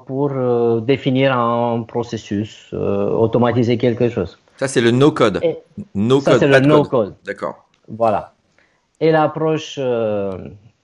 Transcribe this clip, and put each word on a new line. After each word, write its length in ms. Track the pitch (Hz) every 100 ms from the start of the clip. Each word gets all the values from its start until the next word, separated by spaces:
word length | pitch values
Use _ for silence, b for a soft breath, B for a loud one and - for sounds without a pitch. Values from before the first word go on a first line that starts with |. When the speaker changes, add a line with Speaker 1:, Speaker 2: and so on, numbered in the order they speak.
| -
Speaker 1:
pour, 240 | 135 143
euh, 480 | 135 123 120 117 117
définir 560 | 110 139 143 131 135 123
un 440 | 117 120 120 117
processus, 880 | 113 120 113 110 - 101 107 - -
euh, 380 | 95 98 101 101
automatiser 640 | - 113 117 120 117 117 117
quelque 320 | 123 113 120
chose. 300 | 104 87 - _ -
Speaker 2:
Ça, 120 | 135
c'est 120 | 131
le 100 | 117
no-code. 480 | 123 147 151 117 87
Speaker 1:
Et 160 | 170 - _ - -
Speaker 2:
No-code, 300 | - 120 139 139
Speaker 1:
ça, 40 | 127
c'est 120 | 147
Speaker 2:
pas 100 | 135
Speaker 1:
le 60 | 139
Speaker 2:
de 40 |
code. 60 | 151
Speaker 1:
no-code. 300 | 143 131 98 -
Speaker 2:
D'accord. 420 | - 98 80 - _ _ -
Speaker 1:
Voilà. 440 | 110 113 95 - _ _ _ _ _ _ -
Et 100 | 156
l'approche, 640 | 160 151 151 160 156 156 -
euh, 540 | 131 117 110 104 98 92 98 104 _ _